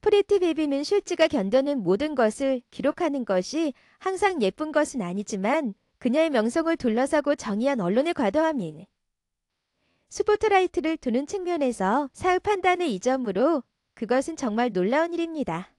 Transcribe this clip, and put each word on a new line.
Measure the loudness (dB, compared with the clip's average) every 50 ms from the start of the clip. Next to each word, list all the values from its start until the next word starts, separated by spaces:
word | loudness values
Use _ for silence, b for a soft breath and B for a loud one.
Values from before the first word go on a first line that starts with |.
프리티 | 2 4 4 4 4 _ 2 2
베이비는 | 2 2 0 0 -2 -2 -2 -2 -2
실즈가 | 0 0 0 0 -2 2 2 2
견뎌낸 | 2 2 0 -2 2 2 2 2 2 -2 -2 0
모든 | 0 0 2 0 -2 0
것을 | 2 0 0 0 0 -2 -2 -2 -2 -4 _
기록하는 | -14 -4 -2 -2 -2 0 -2 -2 -2 -4 -2
것이 | 0 0 0 0 -2 -4 -2 -2 -2 -4 B B B B B
항상 | -6 -6 -2 0 0 0 2 2 0
예쁜 | -2 -2 -2 -8 -2
것은 | 0 0 0 0 -2 -6 -6
아니지만 | -4 -6 -6 -6 -6 -6 -4 -2 0 0 0 -2 -4 -6 _ _ _ _ _
그녀의 | -4 0 2 2 2 2
명성을 | 2 2 0 2 0 0 0 0 -2
둘러싸고 | 0 0 0 2 2 0 2 2 0 2 2 -2
정의한 | -2 -2 -4 -4 0 0 0 0 0
언론의 | 0 0 2 2 2 0 0
과도함인 | 0 0 0 2 2 0 2 0 -2 -6 -6 -10 -14 -20 _ _ _ _ _ _ _ _ _ _ _ _ _ _ _ _ _ _ _ _ _ _ _ _ _
스포트라이트를 | -6 -4 0 2 2 2 2 4 4 4 2 2 _ -2 -2 -2 -2 -2
두는 | -4 -2 -2 -2 -2
측면에서 | -4 -6 -6 -4 -4 -2 0 0 -2 0 0 0 0 2 0 0 -2 _
사후 | -4 0 0 0 0
판단의 | _ 0 -2 0 2 0 0 2 0 -2 -2
이점으로 | -2 -2 -2 -2 0 -2 -2 0 2 2 2 2 0 -2 _ _ _ _ _ _
그것은 | -10 -4 -2 0 -2 0 -2 -6
정말 | -6 -4 -4 0 0 -2 0 0
놀라운 | 0 0 2 2 0 0 0 -2
일입니다. | -4 -4 -4 -4 -6 -4 -4 -4 -8 -8 -12 _